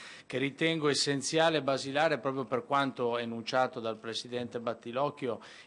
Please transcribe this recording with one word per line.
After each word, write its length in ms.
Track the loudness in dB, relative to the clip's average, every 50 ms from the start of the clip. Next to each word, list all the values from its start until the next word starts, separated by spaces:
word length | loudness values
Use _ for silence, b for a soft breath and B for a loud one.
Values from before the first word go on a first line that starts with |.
| B B B B B
che 120 | B -4 -2
ritengo 500 | -2 -2 0 0 0 2 2 2 2 2
essenziale 680 | 2 2 2 2 0 0 0 0 4 4 6 6 4 4
e 40 | 2
basilare 560 | 2 0 0 0 -2 0 2 2 4 2 2
proprio 260 | 0 -2 -2 -2 -2
per 200 | -2 -2 -2 0
quanto 540 | 2 2 2 2 2 0 0 0 0 0 0
enunciato 640 | -2 -4 -6 -6 -4 0 2 2 2 2 0 -2
dal 160 | -4 -4 -4
Presidente 640 | -6 -6 -8 -6 -6 -6 -6 -6 -6 -6 -4 -6 -4
Battilocchio 800 | -4 -4 -4 -4 -6 -6 -2 -2 -2 -2 -2 -2 -4 -4 -4 -4 B B B B B